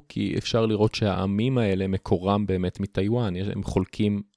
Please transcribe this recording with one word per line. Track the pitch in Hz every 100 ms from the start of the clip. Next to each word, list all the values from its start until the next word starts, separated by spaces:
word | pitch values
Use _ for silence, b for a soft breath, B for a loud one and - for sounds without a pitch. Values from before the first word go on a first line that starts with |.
| -
כי | - 101 92
אפשר | - 117 113
לראות | 107 110 -
שהעמים | 107 90 95 101 120 127
האלה | 110 95 95
מקורם | 95 - 90 92 101 101
באמת | 92 90 -
מטיואן, | 98 - 98 120 110 90
יש, | 101
הם | -
חולקים | 92 - 92 - 104 104 101